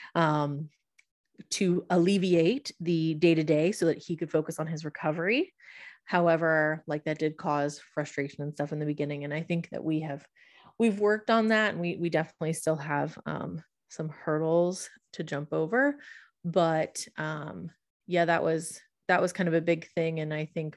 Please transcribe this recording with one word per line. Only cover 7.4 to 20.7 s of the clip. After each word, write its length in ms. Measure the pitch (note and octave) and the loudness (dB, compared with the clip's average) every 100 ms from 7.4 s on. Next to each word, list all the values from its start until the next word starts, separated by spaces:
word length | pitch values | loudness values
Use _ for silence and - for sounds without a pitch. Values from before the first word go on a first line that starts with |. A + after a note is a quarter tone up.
| E3+ D3 D3 D3 - | -2 0 0 -4 -8
frustration 480 | - D3 - C#3 - | -6 -4 -4 -6 -6
and 100 | D3 | -8
stuff 200 | D3 D3 | -6 -6
in 60 | D3+ | -2
the 80 | D3+ | -4
beginning. 380 | D3 C#3+ C#3+ | -2 -4 -4
And 80 | C#3+ | -6
I 100 | D3+ | -6
think 260 | D#3+ E3+ E3 | -2 -4 -4
that 140 | - | -6
we 160 | D#3+ D#3 | -2 -2
have, 260 | D#3 C#3+ - _ _ _ - - | -4 -8 -12 _ _ _ -20 0
we've 200 | A3+ G3+ | 0 2
worked 320 | G#3 G#3+ G#3+ | 2 0 2
on 180 | A3+ A3 | 2 4
that, 240 | A3 G#3 | 2 2
and 80 | F3+ | -2
we, 160 | F3 - | -4 -2
we 140 | E3+ | 0
definitely 440 | D#3+ D#3+ _ D#3+ | 0 -2 _ -6
still 220 | D#3+ D#3+ D#3 | -2 -2 -2
have, 420 | D3 C#3+ D3+ - - | -2 -2 -4 -6 -8
um, 360 | D#3 E3+ E3+ - _ _ | -8 -8 -10 -14 _ _
some 200 | - D#3 | -10 -10
hurdles 800 | - - D3+ D#3+ E3+ F3 F#3 - - _ | -8 -4 -2 2 2 2 -2 -12 -18 _
to 80 | - | -12
jump 300 | D#3+ C#3+ D3+ | -8 -8 -4
over. 460 | D#3+ D#3+ A#3 C#4+ C#4+ - - - _ | -4 0 2 2 0 -12 -20 -20 _
But, 640 | F3 F3+ E3 D#3+ - - - - | -2 2 2 2 -2 -6 -12 -8
um, 540 | D#3 D3+ D3+ F3+ F3 - _ _ - | -6 -6 -10 -12 -14 -16 _ _ -2
yeah, 200 | F3 E3+ | 2 4
that 160 | E3 | 4
was, 380 | D#3+ D#3+ E3+ - _ _ - | 2 -2 -4 -14 _ _ 0
that 140 | F3+ | 2
was 100 | F3+ | 2
kind 160 | F#3 F3 | 0 2
of 60 | |
a 60 | E3 | 2
big 260 | E3 E3 - | 2 0 -2
thing. 280 | - D#3+ D#3+ | -4 -2 -2
And 140 | D#3 | -4
I 120 | D3+ D#3 | -4 -4
think 300 | E3+ D#3 | -6 -8